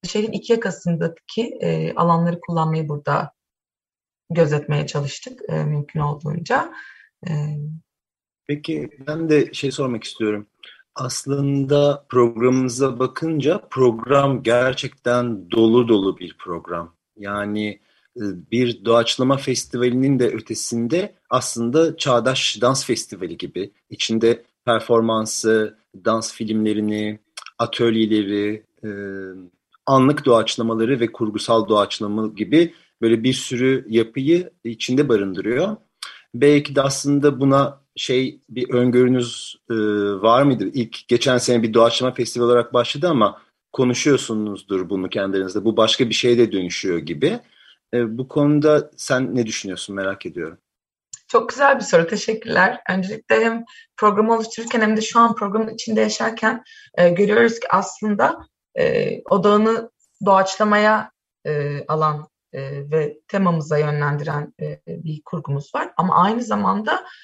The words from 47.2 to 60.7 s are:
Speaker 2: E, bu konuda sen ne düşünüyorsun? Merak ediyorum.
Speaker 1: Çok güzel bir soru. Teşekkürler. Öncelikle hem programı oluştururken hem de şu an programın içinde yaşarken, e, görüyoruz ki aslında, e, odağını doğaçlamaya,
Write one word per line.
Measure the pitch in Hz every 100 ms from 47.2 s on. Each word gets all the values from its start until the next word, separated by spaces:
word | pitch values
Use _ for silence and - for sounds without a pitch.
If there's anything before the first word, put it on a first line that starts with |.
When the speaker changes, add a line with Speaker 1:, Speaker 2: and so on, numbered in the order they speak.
| 147 233 _ _ _ _ _
Speaker 2:
E, | 120 117 113
bu | 135
konuda | - 147 147 151 151 - _
sen | - 127 127
ne | 123 113
düşünüyorsun? | - 101 90 - 98
Merak | 95 95 92
ediyorum. | 87 80 87 _ _ _ _ _ - _
Speaker 1:
Çok | 233 233
güzel | 247 277 269
bir |
soru. | 202 175 165
Teşekkürler. | 208 - 220 - - 185 - -
Öncelikle | 190 185 220 _ 220
hem | 226 226 233 - _ -
programı | 208 202 220
oluştururken | 226 214 - 233 240
hem | 214 220
de |
şu | 214 240
an | 233
programın | - 202 208 220
içinde | 226 - 220
yaşarken, | 214 - 226 226 - 254 - - -
e, | - 175
görüyoruz | 175 202 208 233 226
ki | -
aslında, | - 208 - 208 202 - - - _ _ -
e, | 71 64 50 50 -
odağını | 196 196 208 220 226 226 _ _ _
doğaçlamaya, | 196 190 190 - 214